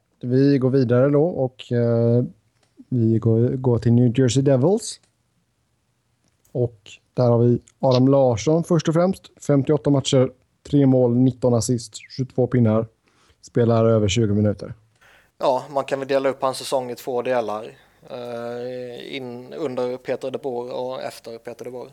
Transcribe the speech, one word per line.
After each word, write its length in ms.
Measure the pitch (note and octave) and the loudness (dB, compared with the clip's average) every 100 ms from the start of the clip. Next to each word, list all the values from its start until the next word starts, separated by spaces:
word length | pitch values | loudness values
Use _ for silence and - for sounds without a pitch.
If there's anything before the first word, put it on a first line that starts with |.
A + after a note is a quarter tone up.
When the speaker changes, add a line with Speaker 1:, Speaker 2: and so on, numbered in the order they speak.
| _ _ | _ _
Speaker 1:
vi 380 | B2 B2+ C#3 C#3+ | -2 2 4 4
går 120 | B2+ | 2
vidare 380 | C3+ A#2+ B2 C#3 | 2 2 4 4
då 160 | C#3+ | 2
och, 480 | E3 - B2+ - - | 0 -2 -6 -8 -6
eh, 520 | A#2+ A#2 A#2 A#2 A#2+ B2+ - _ _ _ _ - | -2 0 2 2 2 0 -8 _ _ _ _ -6
vi 300 | B2 A2+ A2+ | 0 2 2
går, 300 | A#2 A2+ B2 | 2 2 0
går 300 | C3 B2+ A#2 | 0 0 0
till 140 | A#2+ | 2
New 260 | A#2 B2 A#2+ | 4 4 2
Jersey 240 | C3 B2 | 2 2
Devils. 580 | C#3 C3+ D3 A3 - - _ _ _ _ _ _ _ _ _ _ _ _ _ _ _ | 2 2 2 0 -4 -14 _ _ _ _ _ _ _ _ _ _ _ _ _ _ _
Och 380 | C#3 A#2+ - - - _ | -4 -4 -4 -20 -20 _
där 120 | - B2 | 0 2
har 80 | A#2 | 4
vi 220 | A#2+ A#2+ - _ | 4 2 -2 _
Adam 300 | C3+ B2 C3 | 2 4 4
Larsson 560 | C#3 C3 G#2+ D#3 D#3+ | 4 4 2 0 -2
först 240 | E3 E3+ E3 | 0 -2 0
och 60 | |
främst. 500 | D#3+ F3+ F#3+ - _ - | 0 0 -2 -10 _ 0
Femtioåtta 440 | C#3+ C3+ D3 D3 | 0 2 0 2
matcher, 400 | C#3+ - C#3 C3 - _ _ | 0 2 2 0 -2 _ _
tre 240 | - D3 C3+ | -2 2 4
mål, 300 | C3 B2 A#2+ | 4 2 2
nitton 380 | C3 B2 B2+ | 2 0 0
assist, 420 | A#2+ - A#2+ - - - | 0 0 -4 -6 -18 -16
tjugotvå 360 | - B2+ - A#2+ | -8 -6 -2 0
pinnar. 400 | B2 A2+ A2 A2+ _ _ _ _ _ | 2 2 2 -2 _ _ _ _ _
Spelar 440 | - - A#2 A2+ | -6 -2 2 4
över 240 | A2+ A2 G#2 | 4 4 2
tjugo 260 | A#2 A2 | 0 0
minuter. 400 | G2+ G#2+ G2 - - _ _ _ _ _ _ | 0 0 -2 -10 -16 _ _ _ _ _ _
Speaker 2:
Ja, 260 | D#3 B2+ B2+ | -2 -2 -4
man 140 | C#3 | -6
kan 140 | C3 C3+ | -4 -6
väl 100 | C3 | -2
dela 200 | C3+ C3+ | -2 0
upp 140 | B2 | -2
hans 160 | C3 B2+ | -4 -4
säsong 320 | B2+ C#3 B2 | -6 -6 -6
i 40 | |
två 280 | A#2+ - A#2+ | -10 -8 -6
delar. 420 | B2 B2 G#2+ G#2+ A#2+ C3 _ _ - | -2 -2 -2 -8 -10 -18 _ _ -18
Eh, 1080 | B2 A#2+ A#2 A#2 A#2+ B2 B2+ B2 A#2+ - C#3+ | -14 -12 -10 -10 -10 -10 -12 -14 -14 -14 -12
in, 360 | B2+ A#2+ B2+ | -12 -14 -16
under 440 | D3 D3+ B2+ B2 B2+ | -10 -8 -4 -6 -6
Peter 340 | - B2 C3+ | -8 -8 -6
de 80 | C3 | -8
Boer 340 | C#3+ A#2+ B2 | -8 -8 -8
och 280 | C3 B2+ C3 | -8 -8 -10
efter 360 | C3+ - - A#2 | -12 -14 -18 -16
Peter 260 | - A#2 | -16 -16
de 60 | A#2+ | -14
Boer. 200 | B2 C3 | -14 -18